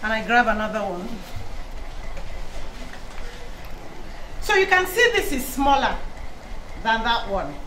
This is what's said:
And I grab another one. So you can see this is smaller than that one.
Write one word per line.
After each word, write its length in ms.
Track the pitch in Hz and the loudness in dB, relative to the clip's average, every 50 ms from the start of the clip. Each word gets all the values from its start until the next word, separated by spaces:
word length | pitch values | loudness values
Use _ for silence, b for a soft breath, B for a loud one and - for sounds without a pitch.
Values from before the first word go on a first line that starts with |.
| - | 0
And 80 | 214 | 0
I 140 | 220 220 190 | 0 0 2
grab 220 | 180 233 240 240 | 4 6 6 6
another 340 | 220 214 214 214 208 190 220 | 6 4 2 0 0 0 -2
one. 260 | 202 196 180 180 185 233 226 214 - - - - - - - - - - - - - - - - - - - - - - - - - - - - - - - - - - - - - - - - - - - - - - - - - - - - - - - - - - - - - - - - | -2 -2 -2 -4 -4 -6 -6 -8 -8 -6 -6 -4 -4 -4 -4 -4 -6 -6 -6 -6 -6 -6 -6 -4 -4 -4 -4 -2 -4 -4 -4 -2 -4 -2 -2 -2 -4 -4 -4 -6 -8 -8 -8 -8 -8 -6 -6 -4 -6 -6 -6 -6 -8 -8 -8 -8 -6 -8 -8 -8 -8 -10 -8 -8 -8 -8 -6 -8 -8 -6 -4 -4
So 140 | - - 415 | 0 4 6
you 120 | 381 381 | 6 6
can 180 | 381 381 370 370 | 6 6 4 4
see 260 | 381 - 453 494 - 480 | 4 4 4 4 6 6
this 180 | 403 - - | 4 2 2
is 140 | 294 254 247 | 0 0 -2
smaller 500 | - - - 277 285 277 269 254 214 - - - - - - - - - - - - - - - - - - - | -2 0 2 6 6 6 6 4 2 0 0 -2 -4 -4 -6 -6 -6 -6 -8 -8 -6 -6 -6 -6 -8 -8 -4 0
than 200 | 226 220 220 233 | 2 2 2 2
that 260 | 240 233 226 214 208 | 2 2 0 0 0
one. 240 | 196 185 156 147 147 - - | -2 -2 -2 -2 -6 -8 -8